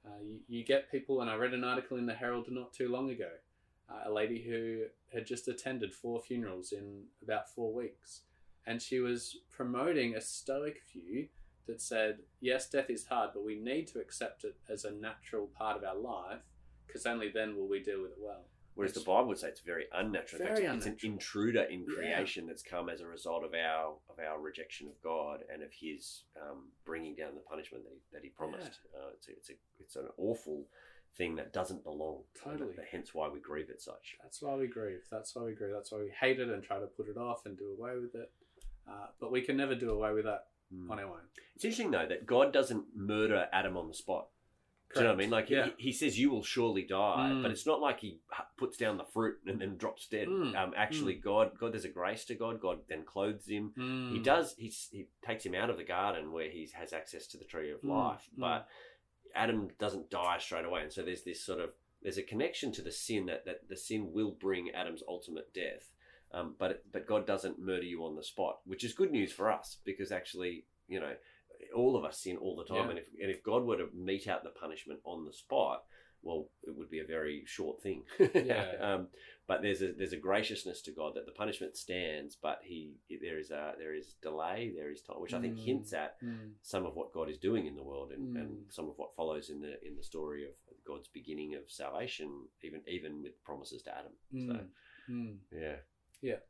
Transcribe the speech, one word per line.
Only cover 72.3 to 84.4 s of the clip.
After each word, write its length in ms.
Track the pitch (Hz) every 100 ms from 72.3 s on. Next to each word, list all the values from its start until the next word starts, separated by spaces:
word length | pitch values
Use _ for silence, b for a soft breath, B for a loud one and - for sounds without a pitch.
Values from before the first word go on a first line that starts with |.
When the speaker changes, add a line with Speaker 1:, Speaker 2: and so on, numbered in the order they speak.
| 90
Speaker 2:
all 180 | 95 87
the 80 |
time. 200 | 82 92
Speaker 1:
Yeah. 60 | 95
Speaker 2:
And 80 | 85
if, 80 | - -
and 80 | 98
if 120 | 90
God 220 | 107 117
were 140 | 120 104
to 100 | 87
mete 340 | 87 90 98 101
out 160 | 85
the 60 | 85
punishment 500 | - 82 78 73 73
on 200 | 80 87
the 80 | 76
spot, 520 | - - 139 71 64 - B B B
well, 260 | 82 82 76 _
it 100 | -
would 160 | 76 78
be 80 | 78
a 40 |
very 400 | 80 80 76 73 -
short 340 | - 78 -
thing. 220 | 98 76 - -
<laughs> 160 | 190
Speaker 1:
Yeah. 380 | 180 131 - 95 92
Speaker 2:
Um, 280 | 101 95 90 B B B -
but 160 | 92
there's 180 | 101 95
a, 120 | 95
there's 200 | 87 92
a 60 | 85
graciousness 640 | 87 101 110 104 92 87
to 80 | -
God 220 | 80 76
that 100 | -
the 80 | -
punishment 440 | - 107 - - -
stands, 600 | - 90 82 76 73 -
but 240 | 78 -
he, 300 | - 82 76 73 _ 85
there 160 | 85 80
is 120 | 78
a, 240 | 76 76 71
there 160 | 78
is 200 | 78 76 -
delay, 520 | 78 78